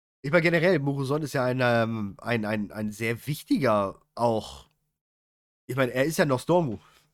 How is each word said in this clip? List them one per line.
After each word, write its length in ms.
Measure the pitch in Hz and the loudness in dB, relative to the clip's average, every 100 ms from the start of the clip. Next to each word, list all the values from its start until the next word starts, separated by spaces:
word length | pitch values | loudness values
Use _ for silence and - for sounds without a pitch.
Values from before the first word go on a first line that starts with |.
| _ _ | _ _
Ich 80 | 139 | 0
meine, 120 | 175 | 2
generell, 360 | 165 170 170 175 | 4 4 4 2
Murosond 460 | 139 139 131 147 | 2 -2 -2 -2
ist 80 | 151 | -2
ja 120 | 143 | -2
ein, 140 | 127 127 | 0 2
ähm, 540 | 123 117 113 113 101 - | 2 4 2 -2 -6 -8
ein, 260 | - 120 | -2 -2
ein, 260 | 104 107 101 | 0 -2 -4
ein 220 | 107 107 | -6 -8
sehr 340 | 104 113 117 - | -4 -4 -4 -6
wichtiger 760 | 151 - 269 131 107 98 - _ | -8 -2 0 2 2 0 -6 _
auch, 560 | - 120 110 - 69 - _ _ _ _ _ _ _ _ _ - | -2 0 0 -4 -12 -20 _ _ _ _ _ _ _ _ _ -8
ich 80 | |
meine, 180 | 123 127 | -2 0
er 120 | 120 | 0
ist 140 | 143 165 | 0 0
ja 60 | |
Nostormo. 540 | 165 127 - 175 156 101 - _ _ | 0 0 2 2 2 -4 -12 _ _